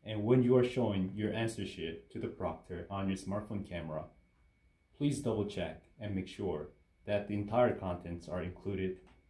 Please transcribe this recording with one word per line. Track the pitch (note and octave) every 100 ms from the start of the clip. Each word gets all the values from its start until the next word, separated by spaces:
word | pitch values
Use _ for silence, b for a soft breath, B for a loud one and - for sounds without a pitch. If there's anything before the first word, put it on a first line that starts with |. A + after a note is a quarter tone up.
And | G#2 G#2+
when | G#2+ B2+
you | A#2+ B2+
are |
showing | A#2+ B2 A2 G2 F#2
your | G2+ G#2+
answer | A2 A2+ A2
sheet | F#2+ - E2 E2 -
to | -
the | -
proctor | - F2+ D#2+ - F2 F2+
on | G2 G2
your | F#2+
smartphone | F#2 G#2 G#2 A2 G2
camera, | F2 D#2 D2+ - - _ _ _ _ _ _ _ _
please | C#3+ C#3
double | A#2+ G#2+
check | G2+ - E2 - - -
and | G#2 F#2+
make | -
sure | - G2 D2+ D2+ - _ _ -
that | G2+ G#2
the |
entire | G#2 G2+ A#2 A#2+
contents | - F#2+ F2 F2 E2+ -
are | F2+
included | F2+ F2+ G2 F#2+ F#2+ F#2 - -